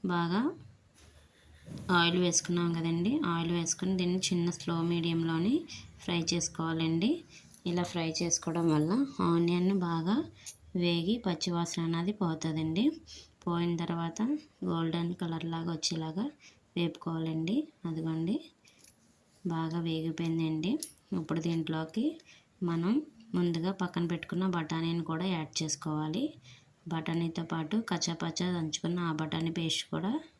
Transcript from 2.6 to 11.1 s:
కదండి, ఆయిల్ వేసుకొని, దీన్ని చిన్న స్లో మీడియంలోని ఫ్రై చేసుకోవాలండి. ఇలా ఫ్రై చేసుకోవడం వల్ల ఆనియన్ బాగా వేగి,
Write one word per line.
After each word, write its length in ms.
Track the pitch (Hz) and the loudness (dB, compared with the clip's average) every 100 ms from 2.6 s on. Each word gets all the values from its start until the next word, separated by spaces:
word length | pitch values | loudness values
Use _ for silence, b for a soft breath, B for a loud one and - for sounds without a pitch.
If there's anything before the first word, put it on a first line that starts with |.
| 170 165 | 2 0
కదండి, 360 | 165 165 180 294 180 | 0 0 2 2 2
ఆయిల్ 200 | 170 165 170 | 0 0 0
వేసుకొని, 380 | 170 - 185 190 | 0 -2 0 0
దీన్ని 200 | 175 180 - | 2 0 0
చిన్న 200 | 175 170 175 | 2 0 -2
స్లో 180 | - 165 165 | -2 0 2
మీడియంలోని 640 | 170 165 165 165 165 185 302 - B B - | 2 2 0 2 2 2 2 0 B B -12
ఫ్రై 140 | - 175 160 | -4 -2 0
చేసుకోవాలండి. 800 | 170 170 - 165 160 165 165 208 339 - B B B 180 | 0 -2 -4 -2 0 2 2 2 0 -4 B B B -2
ఇలా 140 | 175 175 | 0 0
ఫ్రై 140 | 175 160 156 | -2 -2 0
చేసుకోవడం 460 | 170 165 - 170 170 | 0 0 0 2 4
వల్ల 180 | 156 151 220 277 - 180 | 4 4 2 0 0 4
ఆనియన్ 420 | 170 170 175 180 196 175 | 4 4 4 4 2 2
బాగా 300 | 165 165 240 339 B B B - 185 | 0 2 2 0 B B B -6 0
వేగి, 320 | 175 170 170 | 2 2 2